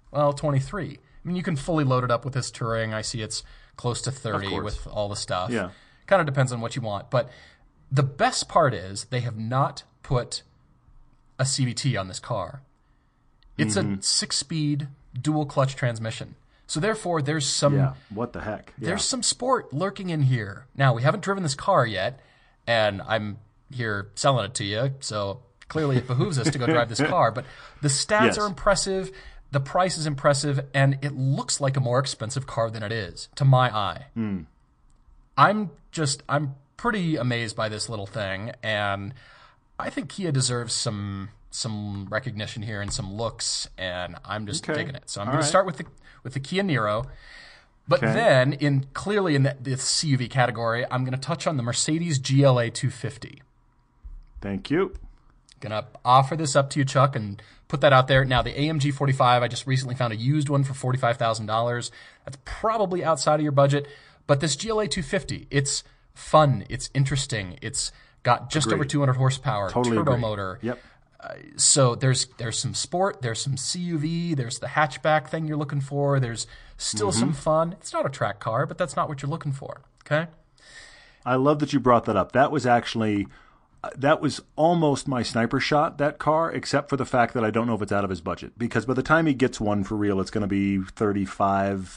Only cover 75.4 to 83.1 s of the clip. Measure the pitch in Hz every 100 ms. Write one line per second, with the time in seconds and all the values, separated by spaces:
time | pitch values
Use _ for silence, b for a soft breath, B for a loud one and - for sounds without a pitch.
75.4 | 156 151 147 143 135 143 143 139 120 110
76.4 | - B B B - 214 202 113 - 143
77.4 | 160 156 165 190 - 349 208 131 110 101
78.4 | 117 113 160 170 170 - 151 143 139 160
79.4 | 151 135 - - - _ - 151 165 -
80.4 | _ _ B B B B B B 123 131
81.4 | 139 151 143 143 120 117 123 101 90 123
82.4 | 139 147 123 120 - 117 107